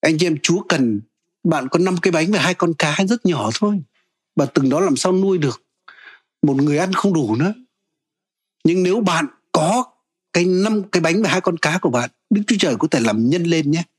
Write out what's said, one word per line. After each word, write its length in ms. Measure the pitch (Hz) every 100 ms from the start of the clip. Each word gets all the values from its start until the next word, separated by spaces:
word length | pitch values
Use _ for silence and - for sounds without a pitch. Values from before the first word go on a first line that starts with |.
Anh 180 | 151 160
chị 80 | 175
em, 100 | 156
Chúa 200 | - 170 202
cần 320 | 160 123 104 110 _ _ _
bạn 240 | 175 156 131
có 100 | 160
năm 180 | 185 185
cái 100 | 190
bánh 200 | 170 165
và 80 | 208
hai 140 | 151
con 200 | 180 175 160
cá 180 | 156 147 196
rất 180 | 233 185
nhỏ 240 | 151 107
thôi. 280 | 113 208 208 147 _ _ _ _ -
Và 100 | 139
từng 220 | - 135
đó 120 | 143
làm 160 | 190 135
sao 160 | 185
nuôi 260 | 185 196 185
được 240 | 143 120 _ _ - - - - _ _
một 140 | 147 135
người 220 | 147 147
ăn 140 | 185
không 220 | 190 202
đủ 220 | 170 123 110
nữa. 180 | 175 233 254 _ _ _ _ _ _ _ _ _
Nhưng 180 | - 180
nếu 180 | 180 208
bạn 260 | 196 165 147 - _
có 320 | 160 156 226 247 _ _ _ _
cái 120 | 180
năm 380 | 180 185 208 214 196
cái 80 | 175
bánh 220 | 165 175
và 80 | 208
hai 100 | 180
con 160 | 190 170
cá 200 | 151 170
của 120 | 175
bạn, 200 | 123 120 _ _
Đức 120 | 202 208
Chúa 100 | 208
Trời 180 | 180 117
có 100 | 156
thể 120 | 147
làm 300 | 113 107 117
nhân 120 | 170
lên 280 | 170 165 143
nhé. 120 | 160 170